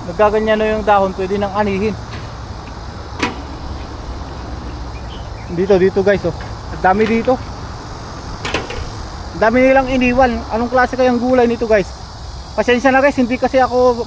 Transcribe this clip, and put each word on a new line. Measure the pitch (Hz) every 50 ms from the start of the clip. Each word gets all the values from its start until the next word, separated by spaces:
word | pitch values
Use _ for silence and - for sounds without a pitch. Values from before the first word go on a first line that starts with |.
| - 180
nagkaganyan | 170 175 214 208 202 220 220 220 214 214
na | 220 214 214
yung | 214 208
dahon, | 214 208 202 196 190 185
pwede | 185 190 185 202 202
nang | 202 196 180
anihin. | 208 214 208 196 190 208 220 190 - - - - - - - - - - - - - - - - - - - - - - - - - 247 240 - - - - - - - - - - - - - - - - - - - - - - - - - - - - - - - - - - - - - - - - - - - - 180
Dito, | 170 190 196 202 185
dito, | 185 190 190 202 190
guys, | 196 202 180 -
oh. | 170 156 - - - - - - - -
Ang | 156 160
dami | 185 190 208 220
dito. | 208 226 226 226 247 262 240 - - - - - - - - - - - - - - - - - - - - - - - - - - - - - - - - - - - - - - -
Ang | 165
dami | 196 226 226 254 254
nilang | 262 262 269 269
iniwan. | 254 269 254 254 247 247 254 262 247 233 226 - -
Anong | - 220 240 240
klase | 247 254 247 - - 247
kayang | 254 254 247 240 233
gulay | 254 254 254 240
nito, | 240 233 233 240 214
guys? | 220 208 180 - - - - - - - - - - - - - - -
Pasensya | 214 - 240 240 208 269
na, | 254 269
guys, | 262 285 269 269
hindi | 247 220 254 247
kasi | 262 247 - 262 254
ako | 233 240 254 247 254 240 233 226